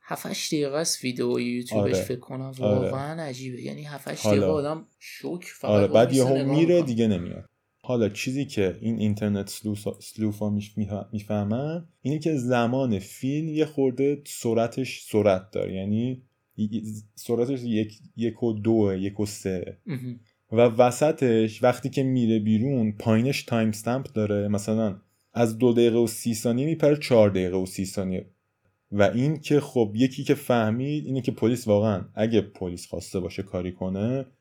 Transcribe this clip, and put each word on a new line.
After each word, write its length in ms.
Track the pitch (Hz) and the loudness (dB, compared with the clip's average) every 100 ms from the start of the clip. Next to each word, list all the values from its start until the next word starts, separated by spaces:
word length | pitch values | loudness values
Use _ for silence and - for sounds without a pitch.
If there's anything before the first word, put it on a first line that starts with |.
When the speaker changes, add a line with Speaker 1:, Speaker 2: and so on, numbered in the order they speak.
| - | -10
Speaker 1:
هفت، 200 | 160 - | -10 -8
هشت 280 | - - | -8 -4
دقیقه 220 | 156 143 143 | -2 -2 -2
است 280 | 170 - | -2 -2
ویدئو 360 | 131 123 123 123 | -4 -2 -2 0
یوتیوبش 540 | 120 123 123 110 101 | -2 -4 -4 0 2
Speaker 2:
آره. 100 | 92 | 0
Speaker 1:
فکر 160 | 95 127 | -2 -6
کنم. 320 | - 131 131 131 | -8 -12 -10 -2
Speaker 2:
آره. 180 | 107 101 | 2 2
Speaker 1:
واقعاً 440 | 95 - 147 165 | 2 -4 -6 -8
عجیبه. 400 | 151 127 131 123 | -10 -10 -10 -10
یعنی 220 | 127 143 | -10 -10
هفت، 240 | 151 143 147 | -12 -12 -10
هشت 180 | 147 110 | -4 2
Speaker 2:
حالا. 100 | 104 | 4
Speaker 1:
دقیقه 160 | 95 | 4
آدم 340 | 151 143 160 - _ | 0 -2 -8 -12 _
شوک 460 | - - 139 175 | -20 -12 -10 -10
فقط 260 | - - - | -12 -10 2
Speaker 2:
آره، 160 | 104 101 | 4 6
Speaker 1:
وای 80 | |
Speaker 2:
بعد 140 | 107 123 | 6 6
Speaker 1:
می‌سه 160 | 131 | 6
Speaker 2:
یهو 120 | 127 135 | 4 2
Speaker 1:
نگاه 220 | 135 147 | 2 2
Speaker 2:
میره، 160 | 165 | 4
Speaker 1:
می‌کنه. 120 | 175 147 | 4 4
Speaker 2:
دیگه 220 | 113 113 | 2 2
نمیاد. 360 | 95 90 92 - _ _ _ | 2 -2 -10 -16 _ _ _
حالا 260 | - 123 107 | -4 0 0
چیزی 360 | 104 127 131 | 0 -6 -4
که 320 | 139 - 95 95 | -6 -2 -2 -2
این 180 | 110 113 | -4 -2
اینترنت 520 | 107 104 107 101 98 | -2 0 -2 -2 -4
سلوسا-، 500 | - 104 104 - - | -8 -6 -6 -8 -10
سلوفا 500 | - - 107 104 107 | -14 -4 -4 -2 -4
می‌ف-، 280 | 104 101 - | -4 -6 -8
می‌فه-، 280 | 101 101 - | -6 -8 -8
می‌فهمن 720 | 107 - 104 101 113 147 165 165 _ | -10 -4 -4 -2 -4 -4 -8 -10 _
اینه 160 | 123 156 | -6 -2
که 180 | 160 156 | -2 -2
زمان 600 | 123 123 117 127 135 101 | 0 2 2 0 0 -2
فیلم 500 | 95 - 131 147 160 | -4 -8 -4 -4 -4
یه 160 | 151 | -2
خورده 580 | 151 151 135 123 139 143 - | -2 2 0 2 0 -2 -8
سرعتش 760 | - 120 113 113 123 127 - - | -6 -2 0 0 -2 -8 -8 -2
سرعت 400 | 110 104 92 95 | 2 4 2 0
داره، 240 | - 95 | -6 -4
یعنی 480 | 95 98 107 123 127 _ _ _ - | -4 -2 -2 -2 -6 _ _ _ -6
ی-، 60 | |
ی-، 400 | 107 110 107 107 107 | -4 -4 -8 -12 -16
سرعتش 480 | - - 117 120 135 | -18 -4 0 0 -2
یک، 360 | 120 107 110 - - - | -2 -2 -2 -6 -20 -4
یک 260 | 113 107 | -4 0
و 100 | 120 | -2
دو، 420 | 107 107 113 101 95 | 0 2 4 4 2
یک 220 | 98 101 | -4 -2
و 60 | 104 | -6
سه. 520 | 104 95 92 - 95 - | -4 -6 -4 -6 -12 -10
Speaker 1:
مهم. 340 | 135 127 120 _ _ _ | -8 -8 -12 _ _ _
Speaker 2:
و 40 | 113 | 4
وسطش 1040 | 120 110 123 120 151 156 131 113 110 107 | 4 6 4 6 0 2 4 4 2 2
وقتی 260 | 123 123 135 | 2 2 -2
که 120 | 135 | -2
میره 360 | 131 127 113 113 | 0 2 2 2
بیرون، 540 | 107 110 127 135 107 | 2 2 2 0 0
پایینش 500 | 104 - 110 123 143 | -2 2 2 2 -2
تایم 260 | - 117 110 | -2 0 0
استمپ 380 | 107 - 127 143 | -2 -2 -4 -4
داره، 340 | - 104 104 104 | -2 0 0 0
مثلاً 480 | 101 104 110 110 95 _ _ _ | -2 0 0 0 -4 _ _ _
از 260 | 117 117 110 | 0 0 4
دو 140 | 123 | 4
دقیقه 260 | 117 117 113 | 6 4 4
و 80 | 117 | 0
سی 280 | 110 117 | 0 -4
ثانیه 320 | 110 123 117 147 | -2 -2 -2 -2
میپره 300 | 160 147 147 | 2 2 2
چهار 340 | - 120 104 | 4 6 6
دقیقه 260 | 95 92 95 | 4 0 -2
و 100 | 92 | -4
سی 180 | - | -6
ثانیه. 420 | 95 - 92 92 - _ _ _ _ _ _ | -6 -4 -4 -6 -8 _ _ _ _ _ _
و 100 | 101 | 4
این 380 | 98 117 139 156 | 4 4 0 -2
که 200 | 156 147 | 2 0
خب، 320 | 143 123 110 | 2 0 0
یکی 300 | 104 131 131 | 2 0 0
که 100 | 139 | -2
فهمید 720 | 139 - 120 107 113 135 151 147 | -2 2 2 2 0 -4 -4 -4
اینه 140 | 131 | -4
که 120 | 127 | -4
پلیس 360 | 110 113 120 110 | 0 0 0 2
واقعاً، 360 | 104 110 98 - | 2 4 0 -4
اگه 260 | - 113 113 | -2 2 2
پلیس 460 | 101 - 90 87 - | 2 -6 -8 -8 -10
خواسته 340 | 87 - 98 | -12 -6 -6
باشه 220 | 87 - | -6 -8
کاری 300 | 95 92 90 | -8 -6 -6
کنه 540 | 90 92 92 110 135 135 _ | -6 -6 -2 -2 -4 -6 _